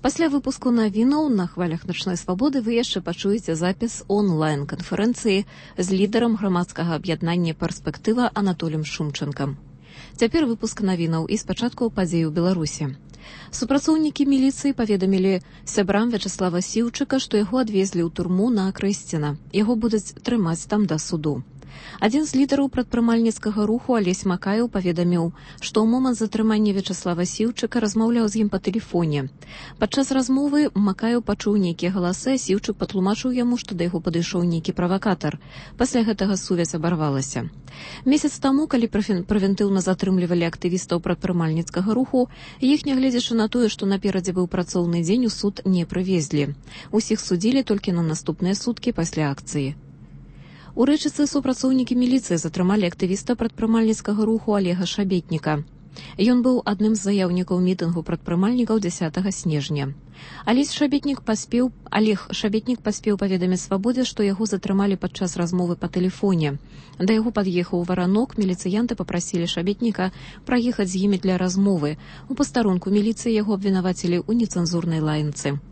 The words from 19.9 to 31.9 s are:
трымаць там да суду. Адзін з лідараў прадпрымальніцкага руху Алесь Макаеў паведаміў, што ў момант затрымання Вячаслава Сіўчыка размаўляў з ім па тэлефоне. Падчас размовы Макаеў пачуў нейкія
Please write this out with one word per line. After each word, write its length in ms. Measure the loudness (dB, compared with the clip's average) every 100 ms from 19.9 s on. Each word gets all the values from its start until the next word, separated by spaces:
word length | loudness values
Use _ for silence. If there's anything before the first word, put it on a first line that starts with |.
| 0 -4 -8
трымаць 480 | -2 0 0 -2 -2
там 180 | 0 2
да 140 | 0
суду. 420 | -2 -2 -2 -4 -8 -16 -20 -18 -18 -2
Адзін 240 | 0 2 0
з 80 | 2
лідараў 320 | 2 2 0
прадпрымальніцкага 960 | -2 -2 2 4 4 2 0 -4 0
руху 320 | 0 0 0 0
Алесь 300 | 2 0 -2
Макаеў 400 | -2 0 0 0
паведаміў, 640 | 0 -2 0 2 2 0 -4 -18 -12
што 160 | -2 2
ў 80 | 4
момант 320 | 4 2 0
затрымання 560 | -2 0 2 4 2 2
Вячаслава 480 | -2 -4 -2 0
Сіўчыка 560 | -2 0 -2 -2 -2 0
размаўляў 480 | 0 2 2 4 2
з 160 | 2
ім 60 | 0
па 80 | 0
тэлефоне. 720 | -2 -4 -2 0 2 0 -4 -10 -20 -18 -18 -4
Падчас 320 | -2 0 2
размовы 560 | 2 2 2 2 2 2 2
Макаеў 480 | 0 2 0 0
пачуў 320 | 0 -2 2 2
нейкія 400 | 2 0 -2